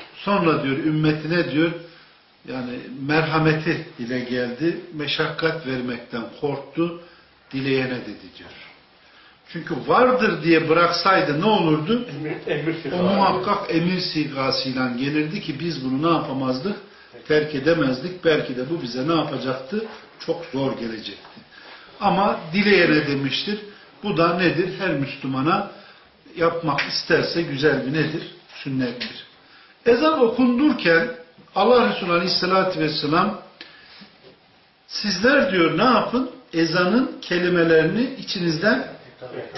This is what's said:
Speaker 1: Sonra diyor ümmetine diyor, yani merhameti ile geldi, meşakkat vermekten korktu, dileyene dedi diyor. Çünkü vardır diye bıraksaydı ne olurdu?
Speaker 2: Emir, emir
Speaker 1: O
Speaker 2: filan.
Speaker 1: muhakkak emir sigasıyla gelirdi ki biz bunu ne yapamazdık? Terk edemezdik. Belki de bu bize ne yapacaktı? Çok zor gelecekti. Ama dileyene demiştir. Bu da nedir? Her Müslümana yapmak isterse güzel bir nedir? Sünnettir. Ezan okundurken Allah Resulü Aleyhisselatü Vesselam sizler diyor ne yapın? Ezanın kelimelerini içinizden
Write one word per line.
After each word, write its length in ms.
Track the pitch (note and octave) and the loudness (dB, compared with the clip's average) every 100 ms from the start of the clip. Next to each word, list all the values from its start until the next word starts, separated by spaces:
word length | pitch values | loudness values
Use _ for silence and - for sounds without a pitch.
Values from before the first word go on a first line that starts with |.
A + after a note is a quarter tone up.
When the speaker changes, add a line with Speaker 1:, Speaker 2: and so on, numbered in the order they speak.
| - - | -16 -8
Speaker 1:
Sonra 480 | G3 G3 E3 C3+ | -2 2 2 2
diyor 140 | C3+ C3+ | 0 -2
ümmetine 760 | D#3 D#3 D#3 D3+ D3+ F3 C#3+ | 0 2 2 0 0 0 0
diyor, 200 | C#3 E3+ E3 - - - _ _ _ - | 0 0 -2 -12 -20 -20 _ _ _ -12
yani 320 | B2+ B2 B2+ C3 C3 C#3 | -10 -8 -10 -12 -10 -2
merhameti 800 | D#3 D3+ D#3+ D#3 D3+ E3+ D#3 - - | 0 2 2 2 2 0 -4 -6 -10
ile 200 | A#2 B2+ | -6 -4
geldi, 640 | A2+ B2 B2 A#2+ E3 F#3 - | -4 -2 -2 -2 -2 -2 -6
meşakkat 760 | D3+ C#3+ - D3+ - D#3+ D#3+ B2+ | -8 -4 -2 -2 -2 -2 -2 -6
vermekten 560 | B2+ B2 A#2 - A#2+ G#2+ - | -6 -4 -8 -8 -10 -10 -6
korktu, 600 | D3 C3 - - E3+ - - - _ _ _ | -6 -6 -6 -4 -4 -6 -16 -20 _ _ _
dileyene 500 | C3+ C3+ C3 B2+ B2 | -6 -2 0 0 -4
dedi 240 | G#2+ G2 F#2 - | -8 -14 -16 -20
diyor. 120 | F2+ - - - _ _ _ - - _ - | -20 -20 -20 -20 _ _ _ -20 -20 _ -14
Çünkü 260 | E3+ D3+ C#3+ C#3 | -12 -6 -4 2
vardır 560 | F#3+ B3+ B3 G#3+ D#3+ | 4 6 4 2 2
diye 260 | D#3 D#3+ C#3+ | 4 4 6
bıraksaydı 720 | E3 F3 - G3 F#3 D3 D3 | 4 4 2 2 2 2 0
ne 40 | G3+ | 2
olurdu? 640 | G#3 E3 D3+ D3+ A#3+ A#3+ | 4 4 2 2 -2 -2
Speaker 2:
Emir, 500 | C#3+ D#3 F3 - D3+ | -8 -8 -8 -6 -4
emir 160 | D3+ - | -4 -6
Speaker 1:
O 60 | |
Speaker 2:
filan. 240 | - F3+ F3+ | -4 -2 0
Speaker 1:
muhakkak 720 | G3+ F#3+ - G#3 G3+ - E3 | 2 2 2 0 -2 0 0
emir 240 | F3 F3+ | 2 0
sigasıyla 880 | - D#3 C3+ C3+ C3+ - C3+ B2+ B2+ | -2 -4 -4 -2 -2 -2 -2 -2 -2
gelirdi 540 | A#2+ C#3 D3+ D3+ G#3 | -2 -2 0 -2 -4
ki 180 | - C3+ | -8 -6
biz 260 | E3+ C#3 C3 | -6 -4 -4
bunu 260 | C3+ D#3+ | 0 2
ne 60 | D#3 | 0
yapamazdık? 580 | C3 C3 C3 B2+ F3+ G#3 - - - - - | -2 -4 -2 -2 -4 -6 -10 -20 -20 -12 0
Terk 280 | D3+ D3+ D3 | 0 0 0
edemezdik. 720 | C#3+ E3 C#3 B2 E3+ - E3+ | 2 2 2 -2 -6 -2 2
Belki 320 | D3 B2+ B2+ | 2 0 -6
de 120 | B2+ | -6
bu 120 | E3+ | -6
bize 260 | B2 B2+ C#3+ | -6 -4 0
ne 60 | |
yapacaktı? 720 | E3 C#3+ C3 B2+ B2+ - G#3+ A3+ - - - | 0 0 -4 -4 -6 -6 -6 -6 -10 -20 -10
Çok 260 | - D#3 - | -6 -6 -6
zor 320 | C3 C3+ A2+ | -4 -4 -4
gelecekti. 600 | A2+ A2 G2+ G2+ - - - - - - - - | -6 -8 -12 -16 -18 -20 -20 -20 -20 -20 -20 -2
Ama 400 | G3 F#3 G3+ - E3 | 2 2 2 0 -2
dileyene 540 | F3+ G#3 F#3 D#3+ D3+ C#3+ | 2 4 6 6 4 2
demiştir. 520 | C#3 C3+ - - G#3 - - - - | 0 -2 -2 -4 -6 -8 -18 -20 -10
Bu 140 | G#3 D#3+ | -2 2
da 200 | E3+ F3+ | 2 2
nedir? 420 | F3 D3 F3+ - | 2 2 -2 -2
Her 100 | F#3+ | -4
Müslümana 840 | D3+ C3+ - C3+ C3 C#3+ F#3+ - - - - _ _ - E3+ | -2 -4 -6 -6 -2 0 0 -2 -10 -20 -20 _ _ -14 -2
yapmak 440 | E3+ - D#3 C#3 | 0 0 -2 -2
isterse 600 | C3+ - - D#3 - E3+ | -2 -4 2 2 2 -2
güzel 440 | D#3 C3+ D3+ C3 B2 | -4 0 2 2 0
bir 80 | |
nedir? 300 | D#3 B2 D3+ - - - - | -2 -2 -4 -10 -16 -20 -14
Sünnettir. 720 | C#3+ C3 B2 A2 A2 - - - _ - - _ - | -6 -4 -4 -6 -10 -12 -18 -20 _ -20 -20 _ 2
Ezan 340 | B3 D#4 D#4 | 4 4 4
okundurken 880 | A#3 A#3 B3+ A#3+ D4 - F3 E3 E3 - - - - F#3+ | 4 4 2 4 4 4 4 4 2 -4 -16 -20 -8 0
Allah 340 | G#3+ B3 G#3 | 6 6 4
Resulü 220 | - F#3 | 0 0
Aleyhisselatü 680 | E3+ F#3 - F3+ F#3+ F#3 D#3 | 0 0 -2 2 2 2 0
Vesselam 600 | D#3 - D3 E3 G3+ - - - - - - - - _ - - _ _ _ _ - | -2 -2 0 2 2 -2 -10 -20 -20 -20 -20 -20 -20 _ -20 -20 _ _ _ _ -14
sizler 640 | - G#3 F3+ A#3 C#4+ G3+ | -8 -4 0 2 4 4
diyor 260 | F#3 D#3+ D#3 | 2 2 2
ne 60 | |
yapın? 480 | A#3+ A3 - A#3+ C4 - - | 4 2 2 -2 -4 -8 -6
Ezanın 580 | E3 E3 F3+ F3+ A#3 D4 - | -2 0 2 2 2 0 -4
kelimelerini 920 | - F3 F3+ F3 E3 D#3+ D#3+ G3+ C4 - | -4 -2 2 2 4 6 4 2 -2 -4
içinizden 680 | - G3+ E3+ D#3 G3+ B3+ - - - - - - - | -8 -4 -2 0 2 0 -2 -12 -20 -18 -14 -12 -12